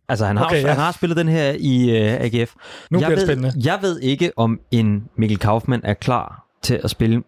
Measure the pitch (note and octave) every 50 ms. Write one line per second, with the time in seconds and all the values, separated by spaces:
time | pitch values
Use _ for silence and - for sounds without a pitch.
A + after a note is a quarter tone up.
0 | _ - C3 G#2+ G#2+ G2 G#2 G#2+ D3 E3 F3 D3 C3+ C#3+ D3 C#3 D#3 F3 - -
1 | F3+ E3+ E3 E3+ E3+ D#3+ D#3+ D#3+ D3 C#3 D3 - - C#3 B2+ B2 B2 A#2+ A2+ A2
2 | G#2+ G#2+ A#2+ B2 B2 A#2 A2+ A#2 A#2 - - _ - - - - - - D#3+ F3
3 | D3 F3 D#3+ F#3+ G3 E3 C#3+ B2+ C3 C3 B2 B2+ A2+ D#3 F#3 G3 G3 F#3+ E3+ -
4 | C3 C3 C#3 C3+ F3 E3+ - - A2+ A2+ A#2 - - - B2 A#2 A2 G#2 G#2 G2+
5 | A2+ - - - A2 G#2+ G#2+ F#2 - G#2 G#2+ A2+ - C3+ B2 A#2 - G#2 G2+ -
6 | - C3 B2 A2 - G1+ - - - _ _ _ - - B2 - - F2 - -
7 | A#2 A2+ A2+ B2 -